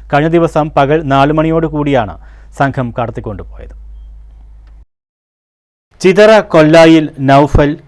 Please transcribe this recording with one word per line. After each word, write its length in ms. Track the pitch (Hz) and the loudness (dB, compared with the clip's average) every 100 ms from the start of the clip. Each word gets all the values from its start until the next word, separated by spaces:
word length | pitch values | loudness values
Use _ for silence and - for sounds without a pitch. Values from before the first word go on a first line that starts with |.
| - | -6
കഴിഞ്ഞ 180 | 143 160 170 | -2 0 0
ദിവസം 280 | 160 160 151 147 | 0 -2 -4 -2
പകൽ 220 | 139 160 143 | -2 -2 -2
നാല് 200 | 139 143 160 | 0 0 0
മണിയോടുകൂടിയാണ് 800 | 160 165 160 151 143 131 101 78 - - - - | -2 -2 -4 -6 -2 -2 -4 -10 -20 -20 -16 -6
സംഘം 300 | 139 131 123 117 | -4 -4 -8 -8
കടത്തിക്കൊണ്ടുപോയത്. 800 | 117 110 113 92 - - - - - - - - - - - - - - _ _ _ _ _ _ _ _ _ _ _ - | -10 -10 -14 -14 -16 -20 -20 -20 -20 -20 -20 -20 -20 -20 -20 -20 -20 -20 _ _ _ _ _ _ _ _ _ _ _ -4
ചിതറ 300 | 190 190 214 214 - | -2 4 4 4 2
കൊല്ലായിൽ 560 | 165 156 165 165 160 156 - | 0 4 4 6 4 0 -6
നൗഫൽ, 520 | 135 139 147 - 147 147 | 0 2 2 0 -2 -4